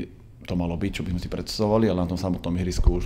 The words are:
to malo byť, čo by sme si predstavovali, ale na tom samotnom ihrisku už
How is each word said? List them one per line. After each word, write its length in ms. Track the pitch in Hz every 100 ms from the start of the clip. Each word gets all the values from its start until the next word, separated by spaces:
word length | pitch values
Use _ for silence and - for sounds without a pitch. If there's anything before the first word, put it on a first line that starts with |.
| - - - - -
to 100 | 90
malo 160 | 87
byť, 180 | 82 98
čo 120 | - 92
by 80 |
sme 80 | 87
si 80 | -
predstavovali, 560 | 80 - - 107 110 110
ale 140 | 90
na 80 | 87
tom 80 | 87
samotnom 400 | 92 90 85 87
ihrisku 320 | 90 85 -
už 160 | 87